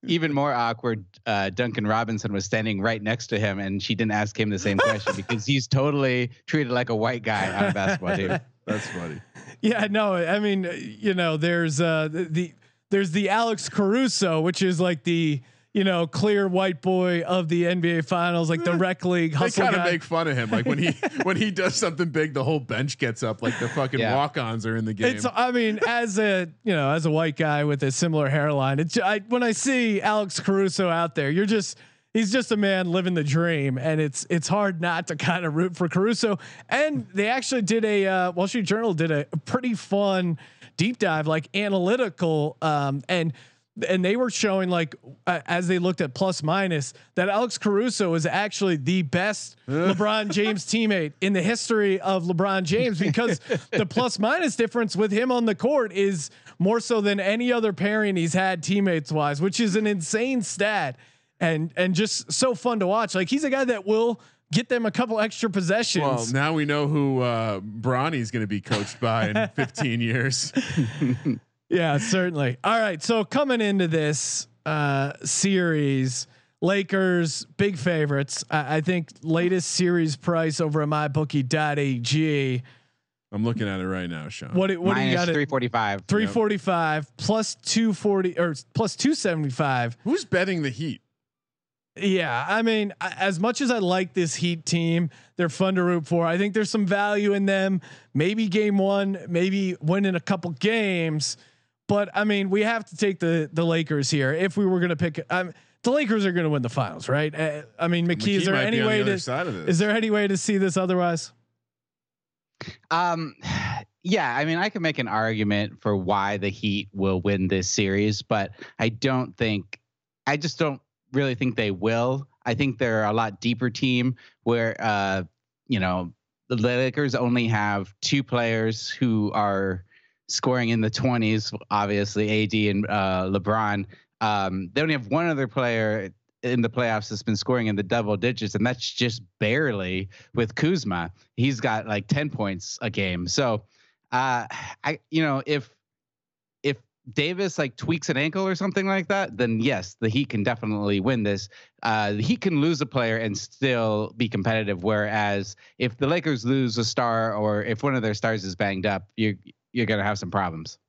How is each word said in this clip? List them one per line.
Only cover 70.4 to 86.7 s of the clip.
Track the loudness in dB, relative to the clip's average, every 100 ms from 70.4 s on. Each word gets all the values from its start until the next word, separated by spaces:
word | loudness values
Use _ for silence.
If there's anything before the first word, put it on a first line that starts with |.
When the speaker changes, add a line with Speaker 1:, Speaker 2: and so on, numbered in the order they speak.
| -2 -4
Speaker 3:
<laughs> | -2 -2 -2 0 -2 0 -2 -4 _ _ _
Speaker 2:
Yeah, | 0 2 0
certainly. | 0 0 0 0 -2 0
All | 0 2
right. | 0 -2
So | -2 0
coming | 0 0 2 2
into | 2 2 2
this, | 2 0 0 -4 -6 -8 _ -4
uh, | 0 0 0 -2 -4
series, | -4 0 2 2 2 2 2 2 0 -4 -10 _ _ _
Lakers, | 2 2 2 2 2 2 0 -2 -12 0
big | 0 2
favorites. | 0 2 2 0 -2 -6 -2
I, | -2 0 0
I |
think | 2 -2 -2 -10
latest | 0 2 2 0 -2
series | 0 2 4 2 0
price | 0 2 0 0
over | 0 0
at | 0
my | 0 0
bookie | 0 0 0
dot | 0 0 0 0
A | 0 0
G. | 0 0 2 2 0 -2 -6 -20 _ _ _ _ _
Speaker 3:
I'm | -2
looking | -2 0 -2
at | -2
it | -2
right | -4 -4
now, | -8 -10
Sean. | -12 -4
Speaker 2:
What, | 0 0 0
what | 0 0
do |
you | 2
got | 2
at | 2
Speaker 1:
Minus | 0
three | 0
forty-five. | 0 0 0 0 -2 0
Speaker 2:
Three | 0 2
forty-five | 2 2 0 0